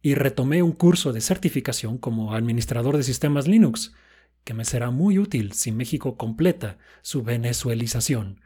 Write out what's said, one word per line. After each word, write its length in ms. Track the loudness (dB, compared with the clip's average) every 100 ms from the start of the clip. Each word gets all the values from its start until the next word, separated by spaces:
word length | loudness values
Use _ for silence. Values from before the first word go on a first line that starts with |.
y 100 | 0
retomé 480 | 2 0 0 0 2
un 120 | 2
curso 380 | 6 6 6 0
de 100 | -2
certificación 760 | -2 0 0 -2 -4 -4 -6 -6
como 380 | -4 -4 -2 -2
administrador 640 | 0 -2 -2 0 2 0
de 60 |
sistemas 440 | 0 0 0 2 4
Linux, 480 | 6 6 2 -10 -14 _ _ _ _
que 100 | -10
me 100 | -8
será 280 | -4 -2 -2
muy 260 | 0 2 2
útil 340 | 2 -2 -4
si 180 | -4 -4
México 440 | -4 -4 -4 -4 -6
completa 640 | -8 0 0 0 -8 -12 _ -20
su 220 | -8 -6
venezuelización 1160 | -2 -2 -2 -2 -2 -2 -2 -2 0 -2 -4 -12